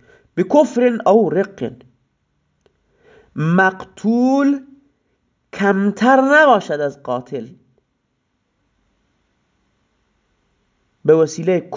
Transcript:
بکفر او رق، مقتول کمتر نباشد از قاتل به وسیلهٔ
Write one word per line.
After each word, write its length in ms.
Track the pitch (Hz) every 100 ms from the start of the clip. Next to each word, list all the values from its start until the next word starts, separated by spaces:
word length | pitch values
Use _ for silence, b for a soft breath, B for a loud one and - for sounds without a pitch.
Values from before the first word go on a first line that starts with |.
| b b b -
بکفر 600 | 185 294 294 240 247 226 -
او 240 | 214 180
رق، 420 | 160 196 - 117 - - _ _ _ _ _ _ _ _ b b b b b b -
مقتول 1200 | 156 180 190 190 - - 208 233 254 277 277 277 262 - _ _ _ _ _ _ _
کمتر 680 | - 202 196 202 202 240 262
نباشد 600 | 269 294 294 214 - 147
از 220 | 143 139
قاتل 440 | - 123 127 139 113 - _ _ _ _ _ _ _ _ _ _ _ _ _ _ _ _ _ _ _ _ _ _ _ _ _ _ _ _ _ _ _ _ _ _
به 100 | 143
وسیلهٔ 560 | 160 156 165 143 131 -